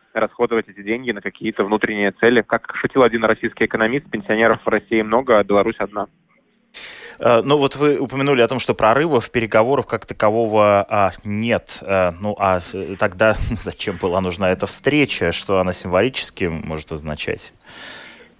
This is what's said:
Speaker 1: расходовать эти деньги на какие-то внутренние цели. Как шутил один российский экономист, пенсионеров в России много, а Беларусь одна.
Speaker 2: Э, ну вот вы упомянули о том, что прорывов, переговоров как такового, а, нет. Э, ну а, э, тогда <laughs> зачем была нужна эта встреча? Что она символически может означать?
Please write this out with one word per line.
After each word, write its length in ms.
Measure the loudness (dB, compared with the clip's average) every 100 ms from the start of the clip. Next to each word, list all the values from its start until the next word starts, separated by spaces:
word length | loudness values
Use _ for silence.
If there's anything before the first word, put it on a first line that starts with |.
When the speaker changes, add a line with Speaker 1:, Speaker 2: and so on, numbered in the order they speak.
| _
Speaker 1:
расходовать 560 | -4 -4 -2 -2 0 -4
эти 140 | -8
деньги 300 | -6 -4 -4
на 80 | -6
какие-то 420 | -8 -8 -6 -2
внутренние 480 | 0 0 -2 -2 -2
цели. 300 | 2 2 4
Как 320 | 2 -2 -4 -8
шутил 280 | -2 4
один 200 | 4 4
российский 420 | 0 0 -4 -2 -2
экономист, 440 | 0 0 -2 -6
пенсионеров 500 | -6 -2 2 4 2
в 40 | 0
России 340 | -2 0 -2
много, 360 | 2 0 4 2
а 60 |
Беларусь 320 | 4 2 2 -2
одна. 280 | -6 -6 -10 _ _ _ _ _ _ -20 -18 -18 -20 -2
Speaker 2:
Э, 240 | 2 4
ну 120 | 4 2
вот 200 | 2 2
вы 220 | 0 2
упомянули 440 | -2 -2 2 4
о 60 | 2
том, 100 | 2
что 160 | -2
прорывов, 560 | 2 4 4 2 0 0
переговоров 560 | -4 2 2 4 2 -2
как 200 | -6 -6
такового, 760 | -2 0 2 2 4 4 4 2
а, 220 | 2 0 -2
нет. 540 | -8 -4 0 -2 -4 -12 -2
Э, 240 | 0 0 -2
ну 140 | -6 -2
а, 220 | 0 0 -2
э, 220 | -10 -8 -2
тогда 360 | -2 2 2
<laughs> 160 | 2 -2 -4
зачем 340 | -6 -8 -8 -4
была 200 | -2 0
нужна 300 | -2 0 0
эта 160 | 0 -2
встреча? 680 | -4 0 2 0 0 -2
Что 280 | -2 -2 0
она 120 | 0
символически 720 | -4 -2 0 0 -2 -8 -6
может 480 | -4 -4 -8 -10 -8
означать? 600 | -10 -8 -8 -8 -8 -10 _ -20 -20 -18 -18 -20 -20 -20